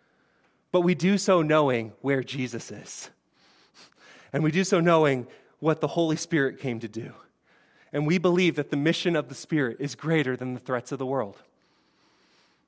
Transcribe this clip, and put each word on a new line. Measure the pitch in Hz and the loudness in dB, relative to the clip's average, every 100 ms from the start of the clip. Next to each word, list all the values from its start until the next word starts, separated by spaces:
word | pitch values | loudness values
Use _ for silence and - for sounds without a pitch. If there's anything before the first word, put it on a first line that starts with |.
| _ _ _ _ _ _ _ | _ _ _ _ _ _ _
But | 180 | 0
we | 175 170 | 2 2
do | 175 202 | 2 2
so | - 185 | 4 2
knowing | 156 156 143 120 110 - | 4 4 4 0 -4 -6
where | 139 135 | -2 -2
Jesus | 117 127 127 113 - | -2 -6 -6 -6 -10
is. | 104 - - - _ _ _ _ _ _ _ - _ - - - | -16 -16 -16 -18 _ _ _ _ _ _ _ -20 _ -20 -20 -8
And | 139 | -2
we | 151 | 0
do | 160 | 0
so | 185 180 | 2 4
knowing | 170 165 151 131 117 - _ - | 6 6 4 2 -4 -16 _ -4
what | 151 156 | -2 0
the | 147 | 0
Holy | 170 160 156 | 0 0 -2
Spirit | - 160 135 - | -2 0 0 -4
came | 131 117 | -6 -6
to | 110 | -8
do. | 110 135 - - _ _ _ _ _ _ | -12 -12 -16 -20 _ _ _ _ _ _
And | 147 151 | -4 0
we | 180 | 2
believe | 175 175 180 147 | 2 4 2 2
that | 139 | -2
the | 143 | 0
mission | 151 156 180 | 0 0 0
of | 160 135 | -2 -2
the | |
Spirit | 135 - 151 127 113 | -10 -4 -2 0 -4
is | 139 | -8
greater | - 151 165 135 127 | -6 0 0 0 -2
than | 127 | -6
the | 127 | -8
threats | - 123 - | -4 -6 -4
of | 131 | -6
the | 131 | -4
world. | 135 101 - _ _ _ _ _ _ _ _ _ _ _ _ | -4 -4 -10 _ _ _ _ _ _ _ _ _ _ _ _